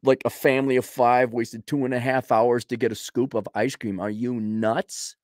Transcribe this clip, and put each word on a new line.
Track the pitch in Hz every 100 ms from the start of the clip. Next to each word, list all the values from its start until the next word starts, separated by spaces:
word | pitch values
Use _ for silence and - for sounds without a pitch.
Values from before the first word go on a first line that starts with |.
Like, | 131 131
a | 120
family | - 151 131 135 127
of | 120
five | - 120 123 127
wasted | 120 110 113 -
two | 147
and | 131
a | 127
half | 123 131 123
hours | 123 123 120 -
to | 117
get | 117
a |
scoop | 107 - - 131
of | 113 95
ice | - 120 -
cream. | 110 95
Are | 101
you | 107 120
nuts? | 123 107 110 110 120 - - - -